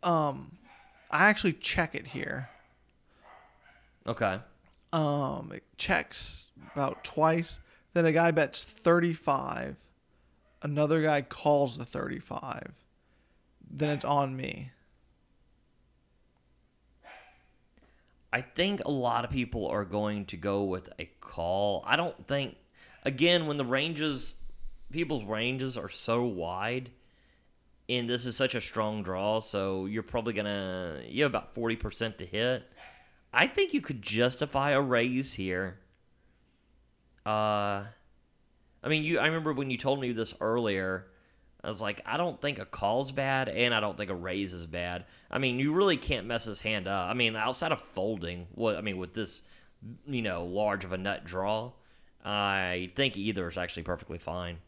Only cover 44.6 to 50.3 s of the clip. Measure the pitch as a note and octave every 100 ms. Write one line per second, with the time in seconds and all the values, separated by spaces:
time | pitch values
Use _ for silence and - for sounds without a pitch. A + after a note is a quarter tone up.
44.6 | E2 F2 F2 F2+ F#2 - - - C3+ B2
45.6 | C#3 D#3+ G3 E3 - B2 G2 A#2 A2 G2+
46.6 | G#2+ G#2+ F#2 G2 F2+ A#2+ A#2 A2 A2 C3
47.6 | E3 C#3+ - - G2 A2 E2+ F2 F2 -
48.6 | A2+ G2 G#2 F#2 F2+ A2+ G2+ - - -
49.6 | - _ G2+ A#2+ - C3 A2